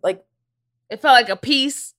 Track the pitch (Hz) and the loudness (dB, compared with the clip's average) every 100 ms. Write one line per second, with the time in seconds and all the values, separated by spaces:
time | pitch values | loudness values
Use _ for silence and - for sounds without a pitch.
0 | 185 190 _ _ _ _ _ _ - - | -6 -6 _ _ _ _ _ _ -18 -2
1 | 302 247 220 190 - 277 277 - - | 4 4 4 -4 -2 -2 -2 -6 -14